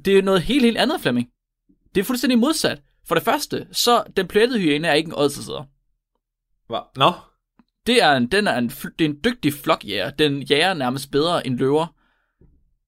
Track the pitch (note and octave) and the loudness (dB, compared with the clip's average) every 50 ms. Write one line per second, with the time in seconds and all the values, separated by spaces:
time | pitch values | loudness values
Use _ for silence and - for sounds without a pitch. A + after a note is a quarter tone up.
0 | - G3 G3 G3 F#3+ G3 F#3+ F#3 - - A#3+ C#4+ A#3+ A#3 A3 - F#3+ B3+ E4+ D#4 | 0 2 4 4 4 4 2 2 2 2 2 4 4 2 2 2 0 0 0 -2
1 | - D3 F3 B3 A#3+ - _ _ _ _ _ _ _ _ _ _ _ _ - F#3 | -2 -2 -2 -2 -4 -4 _ _ _ _ _ _ _ _ _ _ _ _ -2 -2
2 | G3 - B3+ B3 - B3+ B3+ A3+ A3+ D4+ D#4+ - - - - - _ _ _ _ | -2 -2 -2 -2 0 2 2 2 2 2 0 0 -2 -4 -4 -4 _ _ _ _
3 | - - E3+ E3 - - D4 D4 - - - - - - - - - A#3+ A#3+ G#3+ | -6 -2 -2 0 0 0 -2 -2 -2 -6 -8 -8 -8 -8 -6 -2 2 2 2 2
4 | - - - G3+ F#3 F3 - G#3 A3+ B3 C4 G#3+ F#3 D3+ C#3+ D3+ E3 E3+ C#3+ D#3 | 0 -2 -4 -4 -4 0 2 2 2 2 2 0 0 2 0 0 0 0 0 0
5 | E3 E3 - - D3 D3 C#3+ B2+ A2+ - - - - - _ _ _ _ _ _ | 0 -2 -2 -2 -2 -2 -2 -4 -12 -12 -12 -12 -14 -16 _ _ _ _ _ _
6 | _ _ _ _ _ _ _ _ _ _ _ _ _ - A2+ - - _ - C3 | _ _ _ _ _ _ _ _ _ _ _ _ _ -10 -10 -10 -10 _ -2 2
7 | C#3 E3+ F3+ - - _ _ _ _ _ _ _ _ _ _ _ - A3 B3 A#3+ | 2 2 2 0 -12 _ _ _ _ _ _ _ _ _ _ _ -2 2 2 4
8 | F#3 D#3 C#3+ C3 A#2+ B2 F3+ G3+ G#3 F#3+ A#2+ B2 A#2+ A2+ - - - F3+ - - | 4 4 4 2 2 0 0 0 0 0 0 -2 -2 -4 -6 -10 -14 -12 -4 -2
9 | E3 D3+ D3 C#3+ - A#3+ B3 - - D3 C#3+ - - D#3 D#3+ - - G#2 G2 G2+ | -2 -2 -2 -2 -2 -4 -2 0 -4 -4 -4 -2 -2 -2 -2 -2 -2 -8 -6 -6
10 | F2+ C3 - - D3+ D3 C#3 C#3+ C3+ C#3 C#3+ C#3+ E3+ F#3+ F#3+ D3+ C3 B2 C3 C3+ | -6 -4 -2 0 0 0 0 -4 -2 0 0 2 2 0 0 -2 -4 -4 -4 -6
11 | C3+ - - C#3+ D3+ E3+ F3 D3 - C3 B2+ B2 C#3 C3 C#3+ D#3 E3 E3 _ _ | -8 -4 -2 0 0 0 0 -2 -2 -4 -4 -2 0 0 0 0 -2 -4 _ _
12 | _ _ _ _ _ _ _ _ _ _ _ _ _ _ _ _ _ | _ _ _ _ _ _ _ _ _ _ _ _ _ _ _ _ _